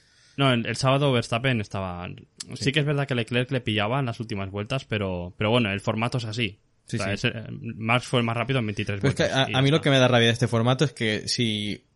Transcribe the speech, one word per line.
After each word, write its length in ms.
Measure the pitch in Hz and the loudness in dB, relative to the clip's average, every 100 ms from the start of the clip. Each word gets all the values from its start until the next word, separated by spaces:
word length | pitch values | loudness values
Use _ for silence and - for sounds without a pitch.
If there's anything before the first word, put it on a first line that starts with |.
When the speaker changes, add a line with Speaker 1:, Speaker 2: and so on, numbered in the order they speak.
| _ _ _ - | _ _ _ 0
Speaker 1:
No, 160 | 139 | 2
el, 140 | 120 113 | 2 -2
el 100 | 113 | -2
sábado 340 | 131 139 143 | 2 2 2
Verstappen 500 | 120 - 117 131 120 | 2 0 -2 0 0
estaba, 460 | 98 101 92 87 92 | -2 -6 -6 -6 -10
sí. 580 | 104 - - - - | -12 -18 -18 -14 -4
Speaker 2:
Sí. 60 | - | -2
Speaker 1:
que 60 | 147 | 0
es 80 | 143 | 0
verdad 220 | 143 139 | 0 -2
que 80 | 123 | -2
Leclerc 340 | 113 120 123 | 0 -2 0
le 100 | 131 | -2
pillaba 380 | 117 107 104 135 | 0 0 0 0
en 80 | 127 | -2
las 140 | 110 | -4
últimas 320 | 110 104 95 | -6 -6 -6
vueltas, 320 | 101 104 135 | -6 -4 -6
pero, 500 | - 107 95 90 87 - | -4 -4 -2 -4 -6 -2
pero 140 | 107 | 2
bueno, 220 | 120 107 | 4 2
el 80 | 98 | -2
formato 380 | - 110 120 127 | -2 -2 0 -2
es 80 | 113 | -4
así. 340 | 110 120 95 _ _ - | -4 -4 -6 _ _ -8
Speaker 2:
Sí, 100 | 117 | -4
Speaker 1:
O 60 | |
sea, 140 | 98 101 | -2 -2
Speaker 2:
sí. 100 | - | -2
Speaker 1:
es, 80 | |
eh, 100 | 117 110 | -4 -10
Max 560 | 117 113 110 110 123 - | -12 -10 -6 0 0 2
fue 140 | 127 | 0
el 40 | |
más 120 | 117 117 | 0 -2
rápido 240 | 117 135 | -2 -2
en 60 | 107 | -2
veintitrés 340 | 104 104 104 | -4 -4 -2
Speaker 2:
Pero 80 | 143 | 0
es 60 | - | 2
que 60 | |
Speaker 1:
vueltas 240 | 165 131 135 | 0 0 0
Speaker 2:
a, 20 | |
Speaker 1:
y 40 | |
Speaker 2:
a 20 | 127 | 2
Speaker 1:
ya 60 | |
Speaker 2:
mí 80 | 139 | 2
lo 80 | 156 | 4
Speaker 1:
está. 60 | |
Speaker 2:
que 60 | 156 | 4
me 80 | 135 | 6
da 80 | 127 | 6
rabia 220 | 120 117 | 6 6
de 40 | |
este 140 | 117 117 | 4 2
formato 380 | 117 117 127 | 2 2 2
es 80 | 143 | 0
que 340 | - 113 104 - | 0 -2 -2 -2
si, 640 | - 117 107 104 92 _ | -2 0 0 -4 -6 _